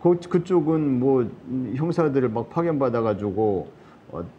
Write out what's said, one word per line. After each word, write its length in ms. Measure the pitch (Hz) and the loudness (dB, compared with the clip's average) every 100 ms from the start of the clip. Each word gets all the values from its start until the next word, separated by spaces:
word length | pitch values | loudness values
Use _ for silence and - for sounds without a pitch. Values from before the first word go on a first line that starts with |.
그, 160 | 175 175 | 2 2
그쪽은 800 | - 180 175 180 151 160 147 123 | 0 -2 2 0 2 0 0 0
뭐 280 | 135 131 113 - - 131 123 135 | 2 2 0 -6 -8 -6 -6 -4
형사들을 540 | 165 165 156 135 123 | -2 2 2 2 0
막 200 | 113 113 | -2 -4
파견받아가지고, 1300 | 165 170 147 131 117 113 98 104 95 107 92 - - - - - | -2 0 0 0 2 0 0 -2 0 0 0 -4 -16 -20 -20 -14
어, 140 | 82 87 | -12 -12